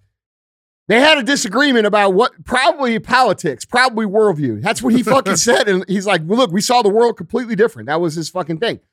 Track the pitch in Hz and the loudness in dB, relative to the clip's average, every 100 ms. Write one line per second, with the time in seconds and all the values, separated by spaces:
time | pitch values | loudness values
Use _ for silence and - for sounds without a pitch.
0 | _ _ _ _ _ _ _ _ - 220 | _ _ _ _ _ _ _ _ 0 2
1 | 294 302 226 277 226 196 285 247 208 208 | 4 2 2 -2 -2 0 2 2 2 2
2 | 196 190 247 - - 254 277 302 262 226 | 2 2 0 -2 -4 0 0 0 0 -2
3 | 160 240 247 180 175 131 - - 262 226 | 0 2 2 0 -4 -8 -4 0 0 0
4 | 214 202 214 156 139 104 156 233 247 233 | -2 0 0 0 -2 -4 -4 -2 0 0
5 | 226 269 190 185 226 247 220 185 190 196 | 2 0 2 0 2 0 2 -2 -2 -4
6 | 196 185 160 220 254 175 - 247 214 208 | -2 -2 0 0 0 0 0 0 2 2
7 | 233 226 175 233 233 208 220 123 113 151 | 0 -2 -6 -6 -4 0 0 -2 -6 -4
8 | 175 156 156 180 156 160 233 127 _ | -2 -4 -8 -8 -6 -4 -6 -6 _